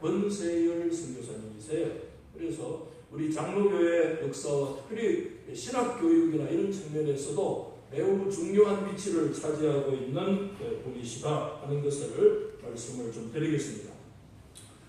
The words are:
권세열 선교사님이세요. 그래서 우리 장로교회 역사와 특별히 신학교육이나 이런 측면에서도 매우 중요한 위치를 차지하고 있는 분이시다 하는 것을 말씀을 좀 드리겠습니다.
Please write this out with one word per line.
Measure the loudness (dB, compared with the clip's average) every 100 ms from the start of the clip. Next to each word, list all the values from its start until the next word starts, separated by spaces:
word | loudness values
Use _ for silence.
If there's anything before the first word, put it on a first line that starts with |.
권세열 | -2 0 0 0 0 2 2 2 0
선교사님이세요. | -2 -6 -10 -10 -12 -12 -12 -4 -2 -2 -4 -12 -18 -18 -8
그래서 | -6 -6 -6 -8 -10 -18 -12
우리 | -4 -2
장로교회 | -2 0 4 4 6 6 6 4 2
역사와 | -4 -4 0 0 0 -4
특별히 | -8 -2 2 2 -2 -10 -14
신학교육이나 | -10 -4 0 0 2 6 6 6 2 0
이런 | 0 0
측면에서도 | -2 -4 -2 0 0 -2 -2 0 -2 -6 -14 -8
매우 | 0 2 2 0
중요한 | -2 2 6 6 6 -2
위치를 | -4 0 2 2
차지하고 | 0 -2 2 2 2 0
있는 | -2 -2 -2 2 0 -2 -6 -6 -6
분이시다 | -8 -8 -8 -6 -2 -2 -2 -8
하는 | -4 -2
것을 | 0 -2 -4 6 6 6 -4 -10
말씀을 | -10 -10 -8 -6 -6
좀 | -8 -6
드리겠습니다. | -2 0 0 -2 -8 -12 -16 -20 -20 -20 -20 -20 -20 -20 -20